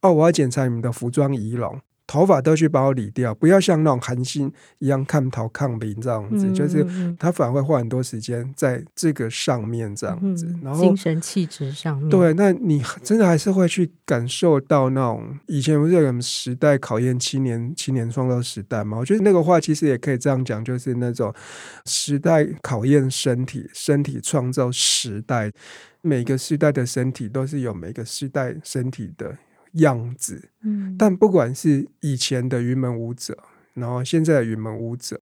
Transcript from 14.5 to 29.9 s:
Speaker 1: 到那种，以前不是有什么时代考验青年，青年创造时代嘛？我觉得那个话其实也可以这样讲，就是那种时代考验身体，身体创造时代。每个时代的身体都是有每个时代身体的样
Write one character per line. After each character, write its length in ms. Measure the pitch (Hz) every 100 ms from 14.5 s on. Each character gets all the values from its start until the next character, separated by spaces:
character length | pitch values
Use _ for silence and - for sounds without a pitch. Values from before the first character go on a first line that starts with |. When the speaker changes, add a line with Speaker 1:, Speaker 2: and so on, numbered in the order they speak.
| 147
Speaker 1:
到 300 | 135 151 131
那 120 | 131
种， 360 | 127 113 110 139 -
以 160 | 147
前 180 | 131 151
不 60 | 156
是 80 |
有 80 | 180
什 100 | 143
么 80 | 123
时 360 | 120 - - 123
代 240 | 151 139
考 200 | - 110
验 200 | 127 127
青 240 | - 135
年， 280 | 131 117 120 170
青 180 | -
年 160 | 131 117
创 180 | 120 127
造 140 | 123
时 220 | 123 -
代 200 | 101 113
嘛？ 140 | 104 110
我 80 | 127
觉 100 | 214
得 60 |
那 100 | 202
个 120 | 180
话 160 | 160 175
其 160 | 160 151
实 100 | 156
也 100 | 123
可 160 | -
以 60 | 127
这 140 | 143
样 120 | 131
讲， 220 | 127 107 113
就 140 | 127
是 160 | 131 120
那 160 | 120
种 200 | 117 110 - - - - - -
时 320 | - - 143
代 260 | 170 160 147 156
考 240 | - 120 120
验 240 | 143 131
身 340 | - 143 123 127
体， 240 | 127 -
身 300 | - - 143
体 180 | 143 127
创 320 | - 147 127
造 200 | 131 123
时 500 | 123 - - 123 104
代。 300 | 113 123 104 - - - - _
每 220 | 170 135
个 120 | 120 135
时 220 | - 147
代 140 | 156
的 120 | 143
身 300 | 123 - 131
体 160 | 127 117
都 160 | 131 135
是 140 | 147
有 120 | 123
每 220 | 92 82
个 100 | 120
时 240 | 113 - 135
代 280 | 143 123 156
身 260 | - 135 127
体 240 | - 110 -
的 220 | 104 - _ _ _
样 420 | 160 151